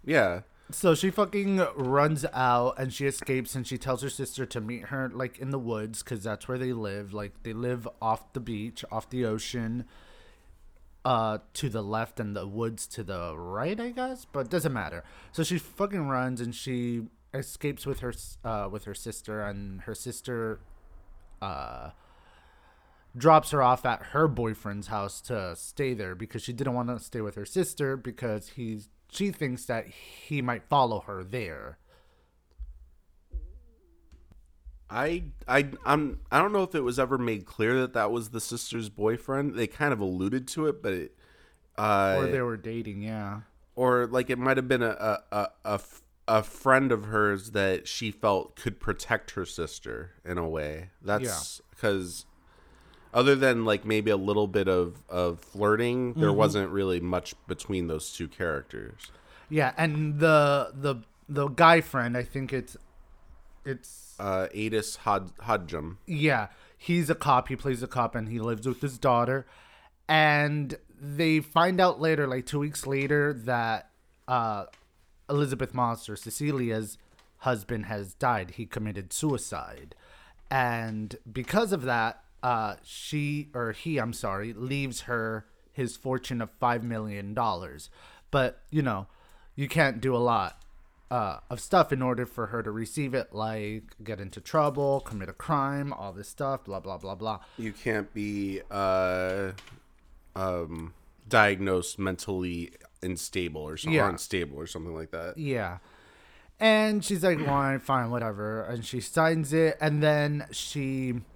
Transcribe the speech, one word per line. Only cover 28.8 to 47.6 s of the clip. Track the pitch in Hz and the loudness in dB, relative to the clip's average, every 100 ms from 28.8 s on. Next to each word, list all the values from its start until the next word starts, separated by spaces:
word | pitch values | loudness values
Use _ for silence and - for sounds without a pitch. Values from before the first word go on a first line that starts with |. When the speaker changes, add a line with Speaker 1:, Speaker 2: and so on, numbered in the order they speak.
| 104 _ _ | -12 _ _
Speaker 2:
she | - 202 | -4 -4
thinks | - 143 123 - | -2 -4 -4 -4
that | 117 - | -6 -6
he | - - - - 147 | -16 -20 -20 -4 -2
might | 123 117 - | 0 -2 2
follow | 143 123 104 | 4 4 2
her | - 98 | -6 -10
there. | 92 123 98 71 53 - _ _ _ _ _ _ _ - - - - - _ _ _ - - - - _ _ _ _ - - - - _ - - - | -6 -6 -6 -8 -14 -16 _ _ _ _ _ _ _ -14 -14 -14 -20 -20 _ _ _ -8 -8 -16 -20 _ _ _ _ -20 -20 -20 -20 _ -18 -18 -6
Speaker 1:
I, | 107 147 175 156 - - | -2 0 0 -4 -10 2
I, | 131 139 139 - | 2 2 -2 2
I'm, | 147 147 117 - | 4 2 -6 2
I | 135 | 4
don't | 196 | 4
know | 208 | 2
if | 185 160 | 0 0
it | |
was | 123 123 | 0 2
ever | 127 131 | 2 2
made | 120 107 92 | 0 -2 -6
clear | - 110 127 | 0 2 4
that | 127 | 2
that | 120 107 | 2 2
was | 117 110 | 0 -2
the | 117 | -6
sister's | - 120 - 117 107 | -6 -6 -6 -6 -6
boyfriend. | 101 107 117 - 135 143 104 | 0 0 0 -2 -2 0 0
They | 110 | -2
kind | - 147 | 0 0
of | 117 | 2
alluded | 98 90 95 127 127 | 0 0 0 -2 -4
to | 165 156 | 0 0
it, | 143 | 0
but | 110 | -2
it, | 92 78 _ _ _ - _ _ - | -4 -6 _ _ _ -20 _ _ -2
uh, | 107 101 98 95 | 2 4 4 4
Speaker 2:
Or | 90 | 2
they | 135 | 0
were | 123 113 | -2 -4
dating, | 113 117 110 101 | -6 -8 -6 -8
yeah. | 107 110 101 104 - _ _ - | -6 -6 -6 -8 -12 _ _ 0
Speaker 1:
or, | 127 123 120 | 4 4 4
like, | 127 127 | 0 0
it | 123 | 0
might | 131 131 | 2 2
have | 127 | 2
been | 127 | 2
a, | 113 | 2
a, | 104 110 104 _ | 0 0 -2 _
a, | 104 101 _ | -2 -2 _
a | 104 101 | -4 -4
f-, | - - _ _ - | -4 -20 _ _ 2
a | 110 | 2
friend | 104 - 135 131 135 | 2 -2 6 6 6
of | 113 104 | 0 2
hers | 107 104 98 107 | 2 4 2 -2
that | 104 | 0